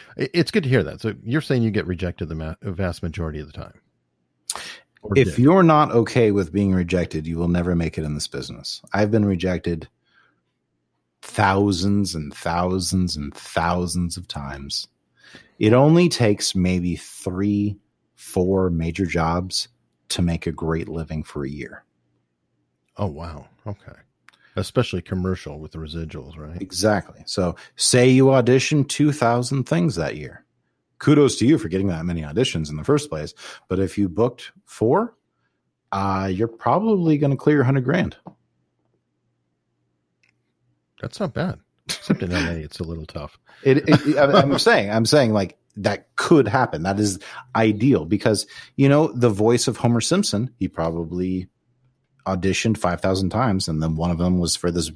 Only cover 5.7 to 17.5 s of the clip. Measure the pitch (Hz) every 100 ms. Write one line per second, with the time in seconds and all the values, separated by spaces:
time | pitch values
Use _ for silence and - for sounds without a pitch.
5.7 | 151 151 117 107 123 113 101 85 95 98
6.7 | 92 85 90 85 80 78 85 87 87 87
7.7 | 85 80 78 78 73 - 69 65 - -
8.7 | - - 98 107 110 101 92 90 87 -
9.7 | 82 - _ _ _ _ _ _ _ _
10.7 | _ _ _ _ _ - - 101 98 101
11.7 | 90 98 101 95 85 71 71 85 85 92
12.7 | 92 87 95 90 78 71 - - - 85
13.7 | 90 90 85 87 90 87 73 71 69 69
14.7 | - - _ _ _ _ - - _ 107
15.7 | 123 147 170 175 - 113 101 - 95 90
16.7 | 92 87 80 - - - 90 101